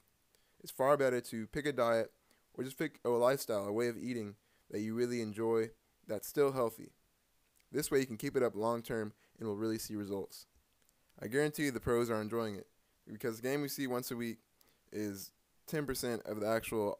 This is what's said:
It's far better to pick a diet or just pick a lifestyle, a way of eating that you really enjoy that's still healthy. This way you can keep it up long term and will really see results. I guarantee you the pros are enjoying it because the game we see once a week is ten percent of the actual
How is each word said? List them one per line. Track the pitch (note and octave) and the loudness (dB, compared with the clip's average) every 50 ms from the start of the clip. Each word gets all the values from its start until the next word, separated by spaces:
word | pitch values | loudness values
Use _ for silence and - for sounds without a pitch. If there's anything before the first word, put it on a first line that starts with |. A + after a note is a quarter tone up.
| _ _ _ _ _ _ _ _ _ _ _ _ | _ _ _ _ _ _ _ _ _ _ _ _
It's | - - | -18 -16
far | - - B2+ C#3 D3 | -2 2 4 6 6
better | C#3+ C#3 C3 B2 B2 | 6 6 4 4 2
to | A#2+ - - A2+ A2 - | -2 -2 -6 -6 -6 -4
pick | - D#3 C#3 | -4 -2 -2
a | D3 | 0
diet | C3+ B2 A#2+ A#2 A#2 A2+ A2+ - - _ _ _ _ _ _ _ _ | 2 4 4 4 4 4 2 0 -6 _ _ _ _ _ _ _ _
or | - B2+ | -8 -8
just | C3 C3 - | -6 -4 -4
pick | E3 D3 - - - | -4 -4 -4 -2 0
a | A#2+ | 2
lifestyle, | A#2+ A#2 A#2+ B2 C#3 C#3 - - A2+ G2+ G2 | 4 6 6 6 4 4 0 -2 -2 0 0
a | G2+ | 0
way | G#2 A2+ A#2+ A#2+ | 0 0 0 0
of | A#2 | -2
eating | F#2+ E2 B2 B2 A#2 G#2+ G2+ G#2 - _ _ _ _ _ _ | -4 -6 -6 -4 -4 -6 -8 -10 -16 _ _ _ _ _ _
that | - G#2 | -6 -4
you | G#2+ A2 A2 | -2 -2 0
really | A#2 A#2+ A#2+ B2 A#2+ | 0 0 0 0 -2
enjoy | A2+ G#2+ G2+ G#2+ A2+ A2+ A2+ A2+ A2 A2+ - _ _ _ _ _ _ | -2 -2 -2 0 2 2 4 4 2 0 -4 _ _ _ _ _ _
that's | - G#2+ G2+ - - | -6 -6 -6 -6 -4
still | - D3 C#3+ C3+ | 2 4 4 4
healthy. | C3+ C3 A#2+ A2+ - - - - - _ _ _ _ _ _ _ _ _ _ _ _ _ _ _ | 4 2 0 0 0 -6 -14 -18 -18 _ _ _ _ _ _ _ _ _ _ _ _ _ _ _
This | - C#3 D#3 - | -4 -4 -2 2
way | D3+ C#3 | 2 2
you | C3+ | 2
can | - A2+ | 2 -4
keep | G#2 - C#3 - | -6 -6 -2 2
it | C3+ | 2
up | B2 A2+ G2 | 2 2 2
long | G2+ A2 A#2 A#2 A#2 | 2 0 0 0 0
term | A2+ - B2+ A2+ G#2+ G#2+ - _ _ _ _ - | -2 -4 -2 -2 -2 -4 -6 _ _ _ _ -8
and | A2+ A2 | -4 -4
will | G2+ | -2
really | G2+ A2 A2+ A2 A2 | -2 0 0 0 -2
see | - - G#2+ | -4 -6 -6
results. | G#2 G#2 F#2+ G2+ G2 - - - - - _ _ _ _ _ _ _ _ _ _ _ _ _ _ - | -6 -4 -4 -4 -4 -4 -6 -12 -18 -20 _ _ _ _ _ _ _ _ _ _ _ _ _ _ -10
I | - G#2+ | -8 -2
guarantee | A#2+ C#3 D3+ D3+ D3 - D3+ | 0 2 2 2 0 0 -2
you | C#3+ | 0
the | A#2+ A2 | -2 -2
pros | - C3+ A#2+ A#2+ A#2+ A#2 | 0 2 2 2 4 2
are | A2+ G#2+ | 0 0
enjoying | G#2+ G#2+ A2+ A#2 A2+ G#2+ G2+ | 0 -2 -2 -2 -2 -2 -4
it | F#2 - - _ _ _ _ _ _ _ - | -8 -12 -14 _ _ _ _ _ _ _ -16
because | A2 G#2 - A#2+ A2+ | -12 -4 -4 -4 -4
the | A2+ A#2 B2+ | -2 -2 -2
game | C#3 D3 | 0 0
we | D3 C#3 | -2 -4
see | - - C3+ | -4 -4 -2
once | B2+ B2 B2 B2+ - | -2 -2 -2 -2 -4
a | C3 | -4
week | A#2 A#2+ A#2 A2 - _ _ _ _ _ _ _ _ _ _ | -4 -4 -4 -6 -8 _ _ _ _ _ _ _ _ _ _
is | - G#2 G#2+ G#2 G2+ G2 F#2+ - - _ _ _ _ _ _ | -6 -4 -2 -2 -4 -6 -10 -14 -16 _ _ _ _ _ _
ten | - E3 D#3 D3 | -4 -2 -2 -2
percent | C3+ C3 - - B2 A#2 G#2+ - | -2 -2 -2 -2 -2 -2 -2 -4
of | - G#2+ G#2+ | -4 -4 0
the | G2+ G#2+ | 2 2
actual | A2+ A2+ A2 - A#2 A2 G#2 G2+ - | 2 2 2 0 0 0 2 0 0